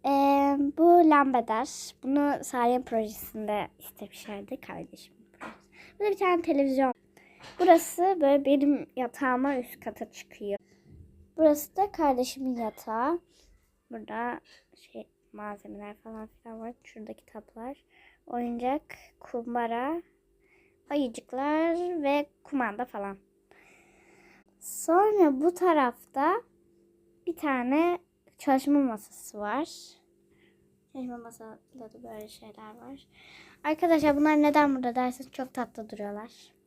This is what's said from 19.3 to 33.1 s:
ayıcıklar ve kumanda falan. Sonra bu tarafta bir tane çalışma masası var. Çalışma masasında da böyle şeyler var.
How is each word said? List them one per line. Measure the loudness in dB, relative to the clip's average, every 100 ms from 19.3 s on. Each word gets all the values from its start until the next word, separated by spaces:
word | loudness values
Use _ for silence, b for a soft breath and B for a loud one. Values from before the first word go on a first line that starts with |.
| -8 -6 -4 -4 -4 -4 -6 -8 _ _ _ b b b b _
ayıcıklar | -2 -2 -6 _ -4 -2 0 0 0 -2 -2
ve | 0 0 -2 _
kumanda | -6 -4 -2 -4
falan. | -8 -8 -10 -10 _ _ _ b b b b b b b b b _ _
Sonra | -16 -8 0 4 4 6 4 6
bu | 0
tarafta | 2 2 4 2 -4 -10 -2 0 0 -6 _ _ _ _ _ _ _ -10
bir | -6
tane | -2 -2 0 2 2 -2 _ _ _ _
çalışma | 0 0 2 2
masası | 2 -4 -12 -20 -16 -8
var. | -4 -4 -6 -10 -20 _ _ _ _ b b b b _ _
Çalışma | -12 -10 -10
masasında | -16 -20 -20 -20 _ -20 -20
da | -18
böyle | -16 -16 -16
şeyler | -18 -20 -20 -20 -20
var. | -20 -20 _